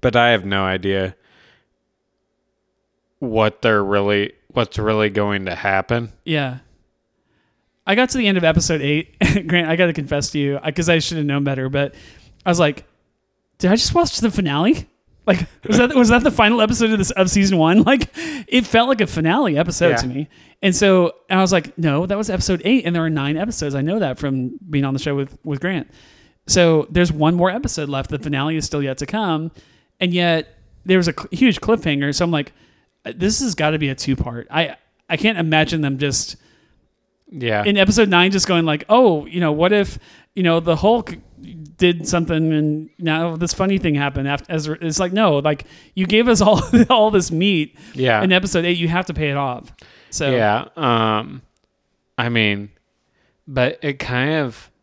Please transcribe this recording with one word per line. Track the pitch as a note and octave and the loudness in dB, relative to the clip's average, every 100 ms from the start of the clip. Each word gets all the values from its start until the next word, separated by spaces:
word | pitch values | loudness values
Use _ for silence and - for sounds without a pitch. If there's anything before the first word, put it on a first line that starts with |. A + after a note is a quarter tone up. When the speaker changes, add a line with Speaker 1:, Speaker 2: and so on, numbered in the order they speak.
Speaker 1:
but | B2+ A#2 | 2 4
I | A#2+ | 4
have | A2+ F#2+ | 2 0
no | G2 | -2
idea | F#2+ F#2+ F#2+ G2 F#2+ - _ _ _ _ _ _ _ _ _ _ _ _ _ _ _ _ _ _ _ _ | -2 -2 -2 -2 -4 -8 _ _ _ _ _ _ _ _ _ _ _ _ _ _ _ _ _ _ _ _
what | B2+ A2 G#2+ - | -4 0 0 2
they're | A#2+ G#2+ | 2 2
really, | G2 G2+ G2+ G#2 G#2 - _ | 2 2 2 0 -2 -8 _
what's | - A2+ - | -4 -4 -2
really | G#2+ G#2+ G#2+ | -2 0 0
going | G2+ G#2 G2+ F#2+ | 0 -2 -2 -6
to | E2+ | -4
happen. | G2+ F#2+ F#2 A#2+ A#2 - | -2 -2 0 -4 -4 -12
Speaker 2:
Yeah. | - D#3 C3+ B2+ _ _ _ _ _ _ _ _ _ _ _ _ - | -6 -4 -4 -8 _ _ _ _ _ _ _ _ _ _ _ _ -2
I | G#3 | 0
got | B3+ | 0
to | C4 | 0
the | G#3+ | 2
end | F#3+ | 2
of | |
episode | E3 D#3+ - D#3+ | 2 2 0 -2
eight. | C#3 D3 - _ | 0 -2 -4 _
<laughs> | F#3+ G3+ E3 | 0 0 0
Grant, | F3 D#3+ | -2 0
I | E3+ | 0
gotta | F3+ | 0
confess | D#3+ C#3 C#3+ C#3+ | 0 -4 -4 -4
to | D3+ | -4
you, | C#3+ C#3 | -2 -2
I, | D#3 | -6
'cause | D3 E3 | -4 0
I | E3 | 0
should | - D#3+ | 0 -4
have | D3 | -2
known | C#3 | -2
better, | C#3+ C3+ C3 | -2 -4 -4
but | C#3 C#3+ - - - - _ F#3 | -2 -4 -6 -20 -20 -20 _ -2
I | |
was | E3+ | 2
like, | D3+ D3 - _ _ _ _ _ _ _ | 2 0 -14 _ _ _ _ _ _ _
"Did | F3 | 2
I | A3 | 2
just | - F4 | 2 0
watch | E4+ - | 0 0
the | A3 | -2
finale?" | - F3 C#3+ F#3+ E4 - _ _ _ - | 0 -2 0 2 0 -4 _ _ _ -2
Like, | F3+ - _ - | 0 -2 _ 0
was | G#3+ | 2
that, | B3 C4+ | 4 4
was | A#3 | 6
that | A#3+ | 6
the | C4+ | 2
final | - G#3+ A#3 | 4 2 4
episode | G#3+ A#3+ A3+ | 2 2 2
of | A3 | 2
this, | F#3 | 0
of | - F#3 | 0 2
season | G3+ G3 F#3+ | 2 2 4
one? | D#3+ G3 | 4 4
<laughs> | A3 | 4
Like, | C4+ G3 - E4 C#4+ G#3+ | 2 0 -8 -10 -10 0
it | B3 A#3 | 0 2
felt | A3+ A#3+ | 0 2
like | B3 | 0
a | G3 | -2
finale | - D#3+ G#3 B3+ C#3+ | -2 0 2 0 0
episode | E3+ E3 E3+ | -2 0 2
Speaker 1:
Yeah. | A#2+ | 2
Speaker 2:
to | B2 | -2
me. | C3 D3+ _ _ _ | -6 -10 _ _ _
And | G3 F3+ | -2 2
so, | G3+ F#3+ F3 - _ | 4 4 2 -2 _
and | F#3+ | 0
I | |
was | F#3+ | 2
like, | F#3 D3 - | 2 -2 -4
"No, | D#3+ C#3+ F3+ | 0 0 -2
that | G3+ | -4
was | G#3 | -4
episode | F#3 - F3+ E3+ | -4 -2 -2 2
eight, | E3+ E3 | 0 0
and | |
there | F3 | -2
were | D#3+ | -2
nine | D#3 C#3 D#3 | -2 -2 -4
episodes." | G#3 A3 D3+ | -4 -6 -6
I | C#3 | -4
know | D3 G#3+ | -2 -2
that | E3 C3 | -4 -4
from | C#3+ C3+ B2+ - F#3 | -4 -4 -6 -10 -6
being | D3+ | -4
on | C#3 | -2
the | C3+ | -4
show | D3+ C#3+ | -4 -4
with, | C#3 - D#3 | -6 -10 -8
with | C#3 | -6
Grant. | F3 F#3 - - - _ _ _ - | -4 -4 -8 -18 -20 _ _ _ -2
So | F#3 E3+ D#3+ - | 2 4 4 0
there's | E3+ F3 | 0 0
one | D#3 D#3 F3 | 2 2 2
more | F#3 | 0
episode | G#3 C#4+ - C#3+ | -2 -8 -8 -6
left. | C#3 C#3 | -6 -6
The | D3 | -6
finale | D3 C#3+ D3 D#3+ | -4 -4 -2 -4
is | - | -4
still | D3 | -4
yet | C#3 C3 | -4 -6
to | C#3+ | -6
come. | G#3+ G3+ D#3 D#3+ - _ _ _ _ | -4 -2 -4 -6 -12 _ _ _ _
And | F3+ | -2
yet | F3 F3 E3 - _ _ _ - | 0 0 0 -4 _ _ _ 0
there | F#3 | 2
was | E3+ | 2
a | |
cl-, | D#3 - | -4 -10
huge | F3 B3+ G3 | 2 2 2
cliffhanger. | - A3+ F3 C#3+ C#3+ C#3 | 0 0 0 -2 -2 -2
So | F3 | -2
I'm | |
like, | D#3+ C#3 _ _ _ _ _ - A3+ | -2 -4 _ _ _ _ _ -18 -4
"This | F#3 A3 | -4 -2
has | C4 E3 | -4 -2
gotta | D3+ D#3 | -2 0
be | C#3+ | -4
a | C3+ | -4
two-part." | - C3 - A#2+ - | -4 -4 -4 -8 -8
I, | D3+ D#3+ - _ _ _ | -4 -4 -6 _ _ _
I | E3 | -2
can't | G#3+ G3+ | -2 0
imagine | E3 D#3 D#3 E3 | 0 2 2 0
them | D3 C3+ | -2 -2
just | C#3+ C3 - - _ _ _ _ _ _ _ _ _ | -2 -4 -6 -12 _ _ _ _ _ _ _ _ _
Speaker 1:
Yeah. | D#3+ A#2+ G#2+ G#2 | -6 -2 0 0
Speaker 2:
in | G3+ | 2
episode | F#3+ G#3 G#3 | 4 4 4
nine | F3 F3+ | 4 4
just | F#3+ - | 2 0
going | F3 E3 | 2 2
like, | D3 - | -2 2
"Oh, | A3+ B3 D#3+ D3+ | 4 4 2 -4
you | E3+ | -2
know, | E3 | -2
what | D3+ F3 | 0 2
if, | G#3 G3 - - - _ - | 2 0 -6 -18 -20 _ -2
you | |
know, | F3+ E3 | 0 0
the | E3 D#3+ | 0 0
Hulk | F#3+ A#3 - E3+ - - - E3 D3+ - | 2 2 -2 -14 -18 -20 -20 -20 -20 0
did | F3+ F3 D#3 | 2 2 -2
something | F3 E3 D#3+ D#3+ | -2 0 0 0
and | D#3 D3+ D3+ D#3 _ | 0 0 -2 -8 _
now | E3+ D#3 E3+ E3 | -4 -2 -2 -4
this | E3+ | -6
funny | - F#3+ G3 | -2 0 0
thing | E3 C#3+ | 0 0
happened?" | C#3+ C#3 C#3 | -2 -4 -4
After, | C#3+ - | -6 -4
as | D#3+ D3+ | -6 -6
a, | D#3+ E3 | -6 -6
it's | D3+ | -4
like, | F3+ | -2
no, | F#3+ G#3+ C#3+ | 0 2 2
like, | D3+ D3 - - _ | 0 -2 -8 -20 _
you | - F#3 | -4 2
gave | G#3+ A#3+ | 2 4
us | A3 | 4
all, | G3+ F#3+ - A#3+ | 4 2 4 4
<laughs> | A#3 | 4
all | A3 G#3+ | 4 4
this | G#3 F3 | 2 0
meat | E3 G3 F3+ D3+ _ - | 0 0 0 -2 _ -16
Speaker 1:
Yeah. | C3 B2+ A2 | -2 2 2
Speaker 2:
in | F#3+ | 4
episode | F#3 F#3+ F3+ F3 | 2 2 -2 0
eight. | F3 | 0
You | E3 | 0
have | E3+ F3+ | -2 -4
to | |
pay | D3+ D3+ | -4 -4
it | C#3 | -2
off. | C#3 B2 - - - - _ | -4 -6 -14 -20 -20 -20 _
So | - C#3+ | -6 -2
Speaker 1:
Yeah. | B2+ G#2+ G#2+ - - | 2 2 0 -4 -4
Um, | C#3+ A#2 A2 G#2+ - C3+ _ _ _ _ _ _ _ - | 0 0 0 -2 -4 -16 _ _ _ _ _ _ _ -6
I | A#2 | -2
mean, | A#2 G#2+ G2+ G2+ _ _ _ _ _ _ _ - | 0 0 -2 -8 _ _ _ _ _ _ _ -10
but | C3 B2+ - | -2 -2 -2
it | D3 C3+ | -8 -8
kind | - B2 C3+ D#3 | -6 -4 -2 -2
of | C3+ A2 - _ | -4 -8 -20 _